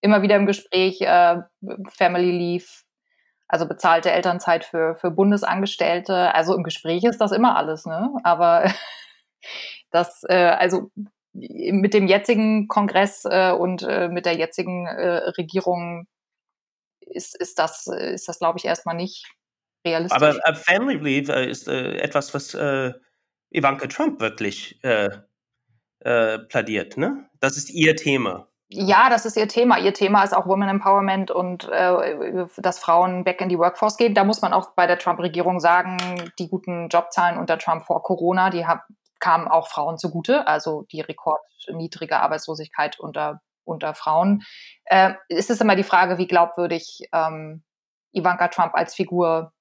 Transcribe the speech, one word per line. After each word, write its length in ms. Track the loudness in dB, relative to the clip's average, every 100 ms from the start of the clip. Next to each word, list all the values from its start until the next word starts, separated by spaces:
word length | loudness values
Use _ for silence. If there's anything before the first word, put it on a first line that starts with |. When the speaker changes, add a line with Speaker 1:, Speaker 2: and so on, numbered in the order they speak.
Speaker 1:
Immer 220 | 4 4
wieder 120 | 6 4
im 100 | 4
Gespräch, 540 | -2 -2 0 0 0
äh, 380 | 2 6 6 4 -4 _ -14 -14 -14
Family 420 | 0 0 2 0
Leave, 340 | 0 -2 -4 -6 -20 _ _ _ _ _ _ _
also 160 | -2 -2
bezahlte 440 | 0 4 4 4
Elternzeit 520 | 2 2 -2 0 -2
für, 320 | 0 -2 -2 -2
für 140 | -4
Bundesangestellte. 1300 | 2 4 4 0 -2 -4 -2 0 0 -2 0 2 2
Also 200 | 2 0
im 80 |
Gespräch 400 | -2 -8 -4 0
ist 160 | 0 0
das 120 | 0
immer 260 | 4 2 2
alles, 300 | -2 -6 -8
ne? 240 | -6 -6 -2
Aber 480 | 0 2 4 4 4 0 -10 -18 -20 _ _
<laughs> 640 | _ -18 -16 -14 -18 _
das, 320 | 0 0 -6 0
äh, 60 | 4
also 560 | 4 4 2 0 -4 -14 -16 _ _
mit 600 | -18 -16 -8 -2 2 4 4
dem 100 | 4
jetzigen 640 | 2 4 2 2 2 0
Kongress, 580 | 0 2 2 0 -2 -2
äh, 260 | 2 2
und, 300 | 2 0 -4
äh, 260 | -2 -2 -2
mit 200 | -2 -2
der 100 | -2
jetzigen, 480 | -4 -4 -6 -6 -8
äh, 440 | -4 -2 -2 -4 -6
Regierung 680 | -6 -4 -2 -4 -6 -12 -16 _ _ _ _ _ _ _ _ _
ist, 340 | -16 -14 -12 -10
ist 220 | -10 -2
das, 300 | -4 -4 -10
äh, 260 | -8 -6
ist 140 | -8 -10
das, 100 | -4
glaub 180 | -4 -2
ich, 100 | -4
erstmal 300 | -6 -4 -6
nicht 300 | -8 -12 -20 _ _ _ _ _
realistisch. 320 | -4 -2 0 4
Speaker 2:
Aber, 220 | 4 4 0
äh, 60 |
Family 440 | 0 0 0 0 -2
Leave, 360 | 0 0 0
äh, 160 | -2 -2
ist, 180 | -6 -6
äh, 300 | -4 -4 -4
etwas, 380 | -2 -2 -4 -8
was, 180 | -8
äh, 400 | -4 -2 -2 -4 -8 _ _ _ _ _
Ivanka 380 | 0 0 0 -6
Trump 340 | -2 -2 -2
wirklich, 580 | -6 -4 -6 -6 -14 -10
äh, 260 | 0 0 0 -4 _ _ _ _ _ _ _ _
äh, 360 | -2 2 2 -2
plädiert, 600 | -4 -4 -2 -4 -4 -4
ne? 300 | -4 -4 -12 _
Das 180 | -2 -2
ist 140 | -10
ihr 240 | 0 2 2
Thema. 500 | 0 0 -2 -6 -14 _ _
Speaker 1:
Ja, 380 | -6 2 4 6
das 160 | 4 0
ist 100 | -2
ihr 120 | -2
Thema. 320 | 2 4 4
Ihr 160 | 2 0
Thema 280 | 2 4
ist 120 | 4 0
auch 100 | 0
Women 240 | 0 0
Empowerment 600 | 0 2 2 2 -2 -2
und, 360 | -2 -4 -6 -6
äh, 800 | 0 2 2 0 -4 -6 -6 -8 -4
dass 200 | -4 -4
Frauen 460 | 0 2 2 0
back 180 | -4 -2
in 80 | -2
die 80 | 2
Workforce 400 | 0 2 -2 2
gehen. 160 | 2
Da 100 | 4
muss 200 | 2 2
man 100 | 0
auch 220 | 0 0 0
bei 100 | 2
der 140 | 2
Trump-Regierung 600 | 0 -2 -2 -2 -2 2
sagen, 380 | 4 4 2 -4 -6 -6 -10 -10
die 100 | -6
guten 400 | -6 -6 -8 0
Jobzahlen 500 | 0 0 0 0 0
unter 180 | -2 -2
Trump 280 | 0 -4 -2
vor 180 | -4
Corona, 480 | -2 -2 0 2 2
die 160 | 0 -2
hab-, 180 | -2 -4 _ _ _
kamen 280 | 2 2 4
auch 220 | 0 0
Frauen 280 | -6 -6 -4
zugute, 480 | -6 -6 0 0 2
also 380 | 0 -2 -8 -8
die 100 | -12
rekordniedrige 1160 | -10 -8 -4 -4 -6 _ -12 -10 -10 -10 -4 0
Arbeitslosigkeit 800 | 0 -2 -8 -12 -12 -4 -4 -4
unter, 420 | -12 -6 -6 -8 _ _
unter 320 | -12 -8 -8 -6
Frauen. 480 | -2 2 4 2 0 -20 -20 _ 2
Äh, 300 | 4 6 2 _
es 200 | -4 0
ist 120 | 2
immer 140 | 4 4
die 80 |
Frage, 360 | 4 4 4 2
wie 80 | 2
glaubwürdig, 800 | 4 4 2 -2 -2 -8 -20 -6
ähm, 520 | -2 -2 -4 -14 -16 _ _ _ _ _
Ivanka 360 | -2 0 2 0
Trump 260 | 0 0 0
als 180 | -4
Figur 580 | -4 -4 0 2 0 -4 _